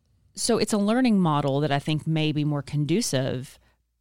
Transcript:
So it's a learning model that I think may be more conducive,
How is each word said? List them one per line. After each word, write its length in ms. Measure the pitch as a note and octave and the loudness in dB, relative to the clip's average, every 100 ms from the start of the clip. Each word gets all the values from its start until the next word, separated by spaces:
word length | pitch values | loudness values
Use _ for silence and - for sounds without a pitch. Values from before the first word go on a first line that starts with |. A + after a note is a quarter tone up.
| _ _ _ - | _ _ _ -6
So 220 | - A3+ | 0 0
it's 160 | - | 0
a 40 | G#3 | 0
learning 420 | G3+ A#3+ B3+ G3+ | 2 2 4 4
model 400 | E3+ D3 C#3+ C#3 | 4 2 0 0
that 100 | D3+ | 0
I 80 | C#3 | -2
think 280 | D#3 D#3 D#3+ | -2 -2 0
may 240 | D#3+ D3+ | 0 0
be 120 | D3+ D3+ | 0 -2
more 160 | C#3+ | -2
conducive, 1000 | - D3 C#3+ F#3 - C3 C3+ B2+ C3+ - _ _ _ _ | -4 -4 0 0 0 -2 -2 -6 -10 -18 _ _ _ _